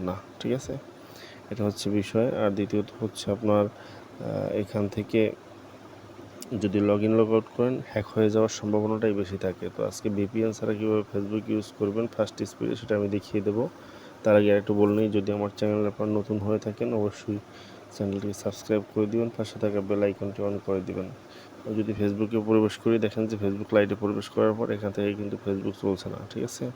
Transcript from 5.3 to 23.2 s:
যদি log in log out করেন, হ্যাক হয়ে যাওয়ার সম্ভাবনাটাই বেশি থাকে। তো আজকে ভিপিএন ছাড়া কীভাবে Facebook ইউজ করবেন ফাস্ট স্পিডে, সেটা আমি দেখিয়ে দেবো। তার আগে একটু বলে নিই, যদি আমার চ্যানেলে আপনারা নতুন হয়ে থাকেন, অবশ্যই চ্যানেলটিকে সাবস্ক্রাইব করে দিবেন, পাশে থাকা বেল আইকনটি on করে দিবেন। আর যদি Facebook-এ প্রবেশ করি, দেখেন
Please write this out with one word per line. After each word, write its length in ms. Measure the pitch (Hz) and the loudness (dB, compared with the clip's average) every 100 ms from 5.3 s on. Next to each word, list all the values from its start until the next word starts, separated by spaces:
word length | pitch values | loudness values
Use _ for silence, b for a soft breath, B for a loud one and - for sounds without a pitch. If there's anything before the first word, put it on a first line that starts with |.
| - - - - - - - - - - - - 107 | 0 -14 -20 -20 -20 -20 -20 -20 -20 -18 -18 -8 -2
যদি 160 | 101 101 104 | 0 2 4
log 120 | 104 110 | 4 4
in 60 | 113 | 4
log 100 | 110 113 | 4 2
out 100 | - - | 0 -2
করেন, 200 | 123 131 131 | -2 -2 -4
হ্যাক 160 | 107 104 110 | -6 -2 2
হয়ে 140 | 107 | 4
যাওয়ার 180 | 110 110 - | 4 2 0
সম্ভাবনাটাই 540 | 107 107 107 110 110 101 | -2 0 0 0 0 0
বেশি 160 | 92 98 95 | -2 -4 -4
থাকে। 200 | 87 92 - | -4 -8 -4
তো 40 | 107 | -4
আজকে 180 | - 110 101 | -4 -4 -2
ভিপিএন 340 | 101 110 110 107 | -2 0 -2 0
ছাড়া 160 | 113 107 | -2 0
কীভাবে 240 | 110 107 101 | 2 0 0
Facebook 340 | 104 101 107 107 | -4 -2 -4 -2
ইউজ 140 | 110 107 - | -2 -4 -2
করবেন 260 | 101 107 117 | -2 0 -2
ফাস্ট 220 | - 104 - 104 | -2 -2 -2 -8
স্পিডে, 240 | - 117 113 | -4 -4 -4
সেটা 140 | 113 104 | -2 0
আমি 80 | 101 104 | 0 -2
দেখিয়ে 280 | - 107 101 | -2 -2 0
দেবো। 180 | 107 151 - B B B - | 0 -2 -6 B B B -2
তার 120 | 110 104 | 6 8
আগে 120 | 104 101 | 8 6
একটু 120 | 104 104 | 4 6
বলে 140 | 104 104 | 6 6
নিই, 100 | 107 104 | 4 2
যদি 120 | 101 104 | 0 0
আমার 140 | 101 - | -2 0
চ্যানেলে 320 | 107 107 104 | 0 2 0
আপনারা 200 | - 107 107 | 0 0 0
নতুন 180 | 101 107 101 | 0 -2 0
হয়ে 140 | 107 110 | 0 -2
থাকেন, 240 | 104 117 110 | -4 -2 0
অবশ্যই 400 | 104 - - 104 - B B B B - | 0 -2 -6 -6 -8 B B B B -4
চ্যানেলটিকে 420 | 101 98 104 98 | -2 -2 -4 -6
সাবস্ক্রাইব 400 | 104 - - 107 95 | -6 -6 0 0 0
করে 140 | 110 107 | 0 0
দিবেন, 180 | 113 117 113 | 0 -2 -4
পাশে 180 | 107 110 | -6 -2
থাকা 160 | 107 101 98 | 0 0 0
বেল 140 | 104 101 | 2 2
আইকনটি 320 | 95 101 104 101 | 0 -6 -4 -4
on 80 | 101 - | -2 -2
করে 140 | 95 92 | -2 -2
দিবেন। 200 | 95 92 - - B B - 117 | -6 -8 -12 -18 B B -12 -4
আর 60 | 107 | -2
যদি 120 | 107 104 | -2 0
Facebook-এ 400 | 101 101 107 113 107 | 0 0 0 0 4
প্রবেশ 240 | 110 107 - | 4 4 2
করি, 120 | 117 113 107 | 2 2 2
দেখেন 180 | 113 | 0